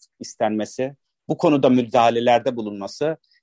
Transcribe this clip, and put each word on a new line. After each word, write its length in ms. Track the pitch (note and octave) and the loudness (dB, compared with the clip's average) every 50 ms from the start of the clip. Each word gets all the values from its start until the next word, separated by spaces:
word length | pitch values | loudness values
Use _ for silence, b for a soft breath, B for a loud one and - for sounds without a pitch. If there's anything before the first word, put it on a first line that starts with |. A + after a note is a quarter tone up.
| - _ _ - | -20 _ _ -18
istenmesi, 760 | - - - - A#2+ G#2+ G#2+ G#2+ G#2 G#2 - - B2+ C3+ C#3+ _ _ _ _ _ _ - | -18 -14 -6 -4 -2 -2 -2 -2 -6 -6 -6 -8 -8 -8 -8 _ _ _ _ _ _ -8
bu 100 | D#3+ - | -6 0
konuda 320 | - E3+ D3+ C#3 C3+ C3+ | 2 2 2 4 4 4
müdahalelerde 840 | B2+ B2+ A#2+ A2+ - B2+ A#2 A#2 A#2 A#2 A#2 B2 A#2+ A#2+ A#2 C3+ B2 | 4 2 2 2 2 4 4 4 2 2 2 2 2 2 2 0 -4
bulunması, 640 | A#2 A2 G#2 G#2 G2+ G2 G2+ - - D3 D3+ D#3+ - _ _ _ _ | -4 -6 -8 -8 -10 -10 -12 -8 -6 -4 -4 -4 -6 _ _ _ _